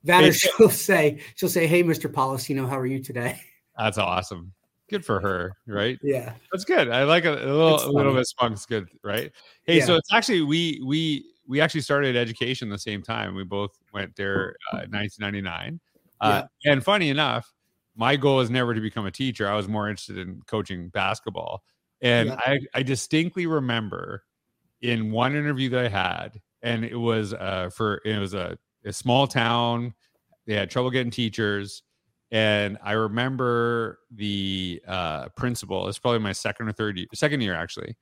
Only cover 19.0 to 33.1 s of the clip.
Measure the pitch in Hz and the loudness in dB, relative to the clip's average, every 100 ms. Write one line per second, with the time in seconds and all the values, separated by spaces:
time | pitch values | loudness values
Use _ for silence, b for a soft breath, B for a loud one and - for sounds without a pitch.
19 | 98 - 135 110 101 104 98 107 104 98 | -6 -4 -4 -2 -2 0 -2 -4 -4 -6
20 | - 95 92 92 - 110 95 90 87 104 | -10 -12 -10 -14 -6 -6 -4 -8 -6 -2
21 | 95 110 - 87 80 92 _ _ _ _ | -2 -4 -6 -8 -8 -10 _ _ _ _
22 | 127 120 113 117 123 139 143 123 131 131 | 2 4 2 0 0 0 -2 -4 -2 -4
23 | - 156 175 190 165 156 127 117 104 87 | 0 0 0 -4 -2 0 0 -2 -4 -8
24 | 90 101 - _ _ _ _ _ 120 113 | -10 -12 -16 _ _ _ _ _ -2 0
25 | 110 110 127 147 147 131 131 127 120 101 | 0 0 0 0 -2 -2 0 0 0 0
26 | 92 87 107 101 - _ 117 117 113 120 | -2 -4 -8 -14 -20 _ -4 -2 -4 -2
27 | 117 110 104 113 95 92 90 - 107 101 | 0 0 -2 -6 -4 -4 -4 -2 -2 -2
28 | 110 107 98 98 85 85 _ _ 104 - | -2 -4 -4 -4 -6 -10 _ _ -12 -4
29 | 127 127 135 127 117 120 120 117 120 - | 2 4 4 2 2 2 2 0 -4 -10
30 | _ _ _ _ - 104 98 127 127 127 | _ _ _ _ -4 -2 0 0 0 0
31 | 120 120 113 110 107 101 101 - _ _ | -2 -2 -2 0 0 0 -6 -14 _ _
32 | _ _ _ 110 107 104 101 104 101 110 | _ _ _ 2 4 2 0 -4 -4 -2
33 | 110 | 0